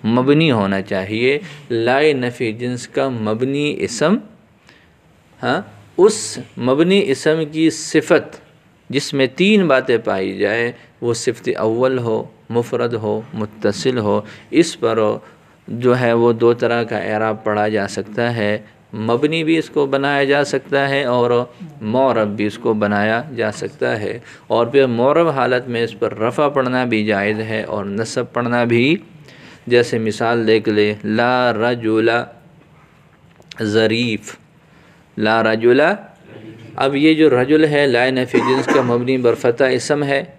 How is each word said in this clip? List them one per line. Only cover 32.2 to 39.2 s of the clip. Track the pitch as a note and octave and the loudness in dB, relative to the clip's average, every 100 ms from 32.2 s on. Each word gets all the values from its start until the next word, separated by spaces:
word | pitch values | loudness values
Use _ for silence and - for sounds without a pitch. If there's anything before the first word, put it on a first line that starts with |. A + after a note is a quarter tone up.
| A#2+ - - - _ - _ _ _ _ _ _ - - | -4 -16 -20 -20 _ -20 _ _ _ _ _ _ -20 -6
ज़रीफ़, | A2 G#2+ A2 A#2 A#2+ G#2 - - _ _ _ _ _ _ _ - | 0 2 2 2 -2 -4 -10 -20 _ _ _ _ _ _ _ -2
ला | G#2+ A2+ | 0 2
रजुला। | A2 A2 A#2 B2+ D#3 G#3 - - - - - - - - | 2 2 4 4 4 0 -10 -20 -20 -20 -20 -20 -18 -4
अब | C3+ C#3 | -2 2
ये | D#3 | 2
जो | D#3 D#3 | 4 4
रजुल | B2 C3 D#3 D#3 | 4 2 2 2
है | D3 C#3+ | 2 2
लाए | A#2+ B2+ | 2 2
नफ़ी | C3 B2 - | 0 -4 -4
जिन्स | - C3 B2+ | -2 -2 2
का | C#3+ | 0
मबनी | B2 A#2+ B2 | 2 -2 0
बरफ़ता | C3 | 2